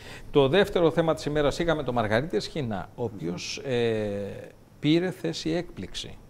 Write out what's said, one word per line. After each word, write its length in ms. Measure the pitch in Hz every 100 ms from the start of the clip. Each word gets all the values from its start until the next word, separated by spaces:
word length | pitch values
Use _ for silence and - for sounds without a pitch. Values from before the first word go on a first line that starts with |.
| - - -
Το 160 | 147 135
δεύτερο 440 | 175 196 196 165
θέμα 220 | 160 165
της 120 | 151 143
ημέρας 340 | 151 143 -
είχαμε 240 | 165 151
τον 100 | 127
Μαργαρίτη 460 | 123 107 110 160 208
Σχοινά, 500 | - 170 123 98 85 -
ο 80 |
οποίος, 540 | 117 104 85 175 - -
ε, 960 | 139 123 117 110 104 101 101 107 - - - -
πήρε 320 | 147 165 185
θέση 380 | 175 165 160 156
έκπληξη. 680 | 165 170 - - - - - -